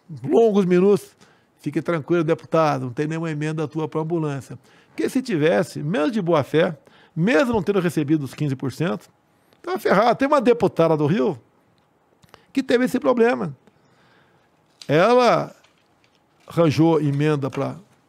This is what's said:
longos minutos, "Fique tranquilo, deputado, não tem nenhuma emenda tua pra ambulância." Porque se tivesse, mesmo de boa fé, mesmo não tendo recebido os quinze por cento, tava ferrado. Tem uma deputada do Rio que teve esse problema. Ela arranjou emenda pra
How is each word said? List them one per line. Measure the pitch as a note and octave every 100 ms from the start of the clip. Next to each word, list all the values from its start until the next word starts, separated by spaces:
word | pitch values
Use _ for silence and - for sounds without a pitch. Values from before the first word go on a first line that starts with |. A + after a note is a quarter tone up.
| - C#3+
longos | C3 D4+ A3+ G3+ F3+
minutos, | F3+ G3 G3 - _ _ _ _ _
"Fique | D3+ D#3+
tranquilo, | D#3+ E3 B2+ F3
deputado, | D#3 E3 - D#3+ D#3 C#3 B2+
não |
tem | A#2+ D3+
nenhuma | E3 E3
emenda | D3 D3+ D#3+ D3+
tua | D#3 D#3
pra | D#3+
ambulância." | D#3+ E3+ D3+ C#3 - B2 _ _ _
Porque | - E4+
se | C4
tivesse, | C4 D#3+ D#3 G3+ F3 C#3+
mesmo | D3 A#3 D4+
de | A3
boa | E3+ D#3+
fé, | - D3+ F#3 D#3 _ _ _ D#3
mesmo | F#3+ D4+ B3
não | A3+
tendo | E3 G3
recebido | E3+ D#3+ C#3+ D#3
os | C3+
quinze | - D3 C3+
por | C3+
cento, | - E3+ G#3 - _ _ _ _ _
tava | E4+ F#4
ferrado. | - F#3 A#3+ A3
Tem | C#4
uma | D4
deputada | A#3+ A#3 F#3+ - E3 D#3
do | D3
Rio | G#3 A#3+ B2+ _ _ _ _ _ _ _ _ _ - _
que | C#4
teve | C4 B3 B3
esse | B3
problema. | C4+ A#3+ A3+ B3+ F3 C3+ _ _ _ _ _ _ _ _ _ _ _ _ -
Ela | D3+ G#3 B3 A#3+ D#3 - - _ _ _ _ _ _ _ _ -
arranjou | E3 E3 A#2 E3 D#3
emenda | D3 C#3+ D3+ D3 C3+
pra | C#3 C3 D#3 - _